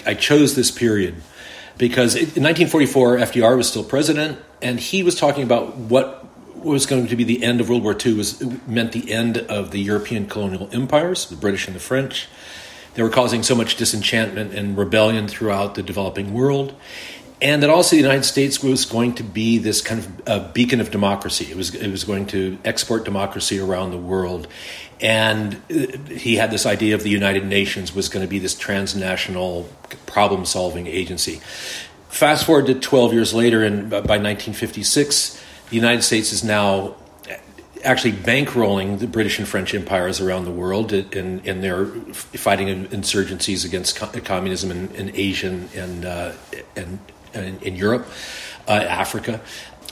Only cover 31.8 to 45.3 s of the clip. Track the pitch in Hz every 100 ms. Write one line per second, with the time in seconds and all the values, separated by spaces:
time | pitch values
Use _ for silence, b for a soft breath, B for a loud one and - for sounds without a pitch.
31.8 | B B - - 151 151 - 151 131 127
32.8 | - 135 117 117 110 113 117 113 107 101
33.8 | 104 101 101 104 104 101 - 101 113 110
34.8 | 101 143 143 - - B B B B 117
35.8 | 117 120 - 110 107 98 113 104 101 98
36.8 | 95 - - - - - - - - -
37.8 | - 127 120 98 90 131 143 123 104 98
38.8 | 95 101 117 113 101 - 98 101 90 104
39.8 | 82 95 90 95 92 92 87 87 92 98
40.8 | 107 98 - 98 92 92 - 92 95 90
41.8 | 98 - - - - - - 98 98 95
42.8 | 95 98 95 104 92 90 - 90 87 90
43.8 | 90 - 104 117 - 92 95 90 95 87
44.8 | 95 - 98 95 98